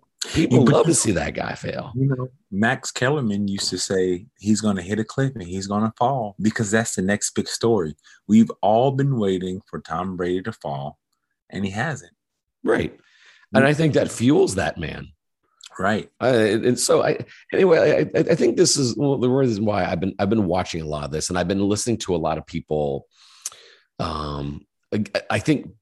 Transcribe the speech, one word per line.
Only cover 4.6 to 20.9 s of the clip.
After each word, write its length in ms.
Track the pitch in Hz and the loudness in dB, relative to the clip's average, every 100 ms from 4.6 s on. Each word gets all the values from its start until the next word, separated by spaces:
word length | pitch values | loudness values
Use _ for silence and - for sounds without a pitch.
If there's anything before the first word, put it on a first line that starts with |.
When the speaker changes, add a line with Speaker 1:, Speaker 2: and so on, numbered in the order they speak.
Speaker 2:
gonna 220 | 107 95 | 2 -2
hit 160 | 87 107 | -2 -4
a 60 | |
cliff 280 | 107 - 135 | -4 -2 -4
and 80 | 120 | -4
he's 240 | 87 95 98 | -8 -8 -4
gonna 260 | 104 110 - | -2 -2 0
fall 360 | 123 135 107 95 | -2 -2 -6 -4
because 300 | 104 - 101 | -4 -2 0
that's 240 | 110 113 - | 0 0 -2
the 60 | |
next 280 | 95 101 - | -2 -2 -4
big 120 | - 95 | -6 -6
story. 460 | - 113 110 78 - _ - - | -2 0 0 -2 -8 _ -10 2
We've 240 | 110 113 - | 4 4 2
all 280 | 98 110 135 | 2 4 2
been 260 | 135 139 123 | 2 0 0
waiting 420 | 101 92 92 92 - | 0 -2 -4 -8 -10
for 140 | 80 | -14
Tom 360 | - 82 95 90 | -8 -6 -6 -4
Brady 260 | 90 92 | -2 -2
to 100 | 101 | -4
fall, 460 | - 76 69 69 - _ _ _ _ - | -10 -8 -8 -10 -14 _ _ _ _ -12
and 140 | 92 | -8
he 60 | 98 | -6
hasn't. 420 | 104 160 127 87 _ _ _ _ _ | -4 -6 -8 -14 _ _ _ _ _
Speaker 1:
Right. 340 | - - - - _ _ - _ - | -2 0 -2 -8 _ _ -20 _ -2
And 100 | 131 | 2
Speaker 2:
Mm. 40 | 139 | 4
Speaker 1:
I 60 | |
think 200 | 147 160 | 4 2
that 160 | 135 92 | 2 0
fuels 460 | - 120 165 175 95 | 0 4 4 2 0
that 220 | 78 - | -4 -4
man. 300 | 76 67 - _ _ _ _ _ - - | -8 -10 -14 _ _ _ _ _ -18 -4
Speaker 2:
Right. 320 | 95 104 - - | -2 -2 -4 -2
Speaker 1:
Uh, 60 | 117 | 2
and, 380 | 120 107 110 123 | 4 4 2 2
and 120 | 123 | 2
so 240 | - 160 | 2 2
I, 140 | 151 - - - - | 2 -2 -6 -18 -4
anyway, 560 | - 190 165 151 139 156 | 2 4 6 4 2 2
I, 40 | - | 0
I, 40 | - | 2
I 40 | |
think 220 | - - - | 2 2 4
this 200 | 165 143 | 2 2
is, 200 | 123 110 | 0 0
well, 220 | 143 139 | 0 2
the 100 | 123 | 2
reason 360 | 131 131 101 | 2 2 2
why 200 | 107 101 | 0 0
I've 160 | 90 90 | 0 -2
been, 140 | 95 - | -2 -2
I've 120 | 98 | 0
been 160 | 113 92 | 2 2
watching 340 | 90 90 85 | 0 -2 -6
a 40 | |
lot 180 | 76 | -6